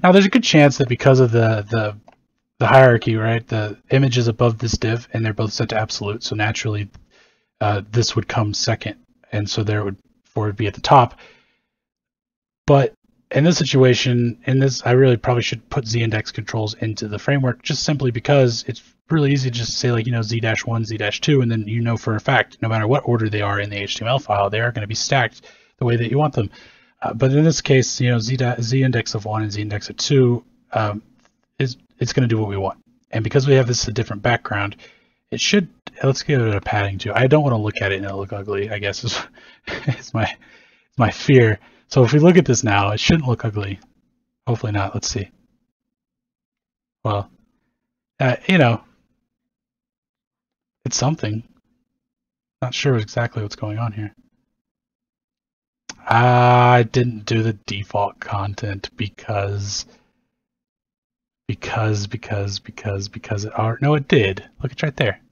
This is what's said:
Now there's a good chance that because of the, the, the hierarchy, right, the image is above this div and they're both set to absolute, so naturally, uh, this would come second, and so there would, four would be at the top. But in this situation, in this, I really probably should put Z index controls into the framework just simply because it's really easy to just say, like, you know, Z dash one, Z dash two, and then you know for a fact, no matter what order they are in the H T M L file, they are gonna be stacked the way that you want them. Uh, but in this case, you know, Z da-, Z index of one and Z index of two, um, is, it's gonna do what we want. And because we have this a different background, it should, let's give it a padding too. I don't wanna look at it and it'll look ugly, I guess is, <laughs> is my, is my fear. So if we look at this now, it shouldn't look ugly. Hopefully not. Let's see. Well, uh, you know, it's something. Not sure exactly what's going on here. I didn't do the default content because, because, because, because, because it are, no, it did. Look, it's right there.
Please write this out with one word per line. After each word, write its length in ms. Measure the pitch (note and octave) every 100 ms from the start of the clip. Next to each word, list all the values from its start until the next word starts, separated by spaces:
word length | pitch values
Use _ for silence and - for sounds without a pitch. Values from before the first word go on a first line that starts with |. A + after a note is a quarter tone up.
Now 100 | F3+
there's 140 | F#3 G3
a 40 |
good 140 | B3
chance 340 | - D#3 D3 -
that 120 | C3
because 300 | A#2+ C#3 C3
of 120 | B2+
the, 340 | A#2 A2+ A2 G#2
the, 280 | A#2 G#2+ G#2 - _ _ _ _ _
the 100 | A#2
hierarchy, 500 | C3 C3 A#2 B2 A2
right, 280 | A2 A2+ -
the 320 | A2+ G#2+ G2+ _
image 260 | C3+ C3+ A#2+
is 120 | A#2
above 280 | A2 A#2+ A2
this 200 | A#2 A2
div 300 | A2 A#2 -
and 120 | A2+ A2
they're 80 |
both 180 | G#2+ G#2+
set 180 | - A2+
to 80 | A2
absolute, 460 | G#2+ - G#2 G#2+
so 120 | - A2
naturally, 540 | G#2+ G#2 A2+ G#2+ G2+ - _ _ _ _ _ _
uh, 220 | G#2+ G#2 G2+
this 240 | A2+ A2+ -
would 120 | -
come 260 | - G#2
second, 420 | G#2 - G2 A2 - _ _ _
and 180 | G#2+ G2+
so 140 | -
there 200 | G#2 G#2
would, 140 | G2+ G2 _ _
four 220 | _ - G#2+
would 100 | G2+
be 120 | G#2
at 60 |
the 80 | -
top. 380 | - C#3+ A#2+ - - _ _ _ _ _ _ _ _ _ _ _ _ _ -
But 280 | C#3+ B2 _ _ _ _
in 120 | C3+
this 140 | D#3+ E3+
situation, 840 | C#3+ C#3 B2+ B2 B2+ A#2+ A#2+ A#2 -
in 140 | C3
this, 240 | C3+ B2 A2+
I 60 |
really 260 | B2+ C3+ A#2+
probably 260 | - A#2+
should 260 | A2 A2+ _
put 160 | - A2+
Z 160 | A#2
index 300 | A2+ G#2+ -
controls 420 | - A2 A2+ G#2+ -
into 320 | A2 G#2+ G#2+
the 120 | G#2
framework 420 | - C#3 B2+ A#2+
just 220 | - D3
simply 280 | - C#3+ C3
because 520 | A2+ - C#3+ B2+ A#2 -
it's 140 | A#2 _ _ _
really 220 | E3 C#3+
easy 200 | C#3 C3
to 60 | A#2
just 200 | A2+ -
say, 140 | B2
like, 140 | A#2+ A2+
you 60 |
know, 100 | A#2
Z 180 | A2 A#2
dash 260 | A2+ A2 -
one, 200 | A2+ A2
Z 120 | A2
dash 240 | G#2 -
two, 200 | - C#3+
and 100 | A#2+
then 160 | A2+ G#2
you 140 | A#2
know 160 | A#2 A2+
for 180 | - G#2+
a 40 |
fact, 380 | - B2+ - -
no 80 | A2+
matter 180 | A2+ G#2+
what 200 | C#3 -
order 220 | A#2+ A2
they 120 | G#2
are 180 | G2+ G2+
in 100 | G2+
the 80 | G#2
H 180 | G2+ -
T 100 | A2
M 20 |
L 120 | C3
file, 300 | - G#2 G2+
they 120 | G#2+
are 100 | A#2+
gonna 160 | A2+ G#2
be 80 | A2
stacked 460 | - C#3 A#2 - - _ _ _
the 60 | B2
way 120 | A#2
that 120 | A2+
you 80 | C#3
want 160 | D3+
them. 160 | C3+ G2+ - - _ _ _
Uh, 120 | -
but 180 | A2+ C3
in 120 | C#3
this 180 | D#3+ -
case, 380 | - C3+ A#2+ -
you 100 | B2
know, 100 | A#2+
Z 180 | A2 B2+
da-, 180 | B2 -
Z 200 | A2+ C3
index 340 | C3 A#2 A2 A2+
of 100 | G#2
one 180 | A2
and 80 | G#2+
Z 100 | G2+
index 280 | G#2 G#2 -
of 80 | G2+
two, 460 | - C#3+ B2+ A#2 _ _ _
um, 300 | A#2 G#2+ G#2 _ _ _ _ _ _
is, 180 | C3+ B2 _ _
it's 140 | A#2+
gonna 140 | - A#2+
do 100 | A2
what 120 | G#2+
we 80 | G2
want. 220 | F#2+ - _ _ _
And 120 | A#2
because 240 | A2 C#3+ C3+
we 80 | C3+
have 120 | B2
this 200 | A#2 -
a 40 |
different 300 | G#2+ A2+ G#2
background, 540 | A#2+ A#2+ - G2+ G2+ - - _ _ _ _
it 80 | A#2
should, 280 | - G#3 E3+ _ - -
let's 200 | C3+ C3
give 180 | - C#3+
it 140 | A2+ G2+
a 60 |
padding 360 | - G#2 G2+ G2
too. 140 | A2
I 140 | F#2+ C3
don't 160 | D3+
wanna 140 | C#3+ A2+
look 240 | G#2 -
at 100 | G2+
it 60 | F#2+
and 80 | G2
it'll 140 | G2
look 140 | G2
ugly, 360 | G#2 G2 G2+ G#2
I 100 | G#2
guess 240 | G2+ G2
is, 160 | A#2 - - - - _ -
<laughs> 0 | - -
is 260 | B2+ -
my, 100 | A2+
is 760 | G#2+ - _ - _ _ _ -
my 140 | A2
fear. 480 | - - C3+ A2+ G#2+ _ _ _
So 160 | -
if 80 | A#2+
we 80 | D3
look 180 | E3 F3+
at 80 | C3+
this 180 | A#2+
now, 260 | A2 G2+ G2+
it 80 | G#2+
shouldn't 280 | - D#3+ C3
look 180 | A#2 A2+
ugly. 340 | G#2 G2 F#2+ _ _ _ _ _ _ -
Hopefully 240 | A2+ A2
not. 240 | G2+ G2 G2
Let's 120 | -
see. 220 | G2+ G2 _ _ _ _ _ _ _ _ _ _ _ _ _ _ _ _ _
Well, 260 | A2 G#2 G#2 _ _ _ _ _ _ _ _ _
uh, 180 | D3 - -
you 100 | F#3
know, 240 | B2+ A2+ _ _ _ _ _ _ _ _ _ _ _ _ _ _ _ _ _ _ _ _
it's 140 | C3 -
something. 460 | B2+ D#3+ A2 G#2+ - _ _ _ _ _ _ _ _ _ _ _
Not 120 | B2+
sure 240 | - D3 A#2+
exactly 460 | G#2+ - A#2 -
what's 120 | G#2 -
going 220 | G#2+ G#2+
on 140 | A#2
here. 240 | G2+ G#2+ _ _ _ _ _ _ _ _ _ _ _ _ _ _ _ _ _ _ - -
I 800 | A#2 B2 B2 B2 B2 B2 B2 A2+
didn't 340 | B2+ B2 A2 G#2
do 180 | A2+
the 100 | A2+
default 680 | G#2 - G2+ G2+ G2+ G2+ -
content 720 | - G#2 G2+ G#2 G#2+ G2 - -
because, 880 | G#2 - - G#2 G2+ G2+ G2+ - - _ _ _ _ _ _ _ _ _ _ _ _ _ _ _ -
because, 600 | A2 - - A2 G#2 G2+
because, 520 | A2 - G#2 G2+ G2
because, 480 | - - - G2 G2
because 360 | - - G#2 G#2+
it 120 | -
are, 200 | A2+ A#2+
no, 120 | C#3+
it 140 | D3+ C#3
did. 360 | D3+ G2 F#2+ - _
Look, 100 | B2+
it's 120 | -
right 140 | D#3 -
there. 240 | A#2+ - _